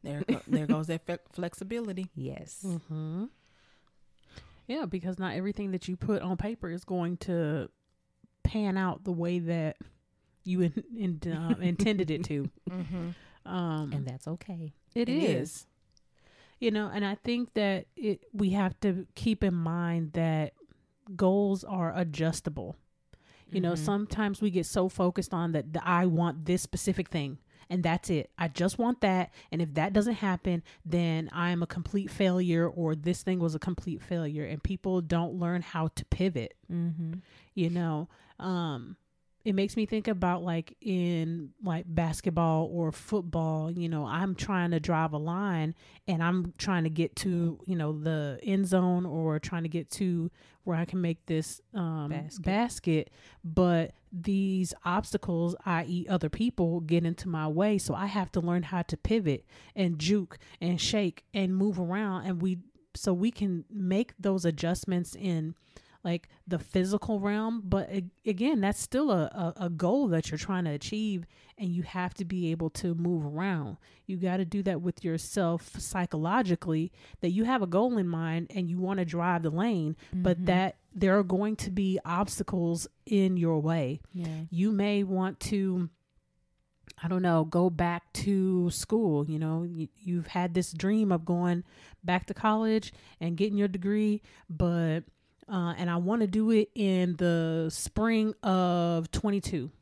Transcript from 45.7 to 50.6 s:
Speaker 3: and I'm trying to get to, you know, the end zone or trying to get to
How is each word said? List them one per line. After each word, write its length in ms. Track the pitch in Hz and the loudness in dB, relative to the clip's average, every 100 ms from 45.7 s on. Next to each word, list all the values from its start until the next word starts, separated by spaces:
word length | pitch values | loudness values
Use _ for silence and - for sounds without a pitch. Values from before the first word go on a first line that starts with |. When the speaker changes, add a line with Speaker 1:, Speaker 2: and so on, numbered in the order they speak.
| 170 - - - | -4 -16 -14 -4
Speaker 3:
and 120 | 170 | 0
I'm 320 | 165 185 175 - | 2 2 0 -4
trying 240 | - 180 | 0 2
to 80 | 160 | 2
get 240 | 160 165 - | 0 -2 0
to, 440 | 190 175 170 165 | 0 2 0 -2
you 120 | - 180 | -4 -2
know, 160 | 151 | -2
the 480 | 156 156 156 147 127 | -2 -2 0 -2 -4
end 240 | 220 190 190 | 0 2 4
zone 400 | 185 180 180 180 | 4 4 4 0
or 320 | 160 160 151 | 0 0 0
trying 240 | - 170 | -2 -2
to 60 | 165 | -2
get 200 | 165 151 | -4 -4
to 400 | - 185 170 165 _ - _ | -2 0 2 -2 _ -20 _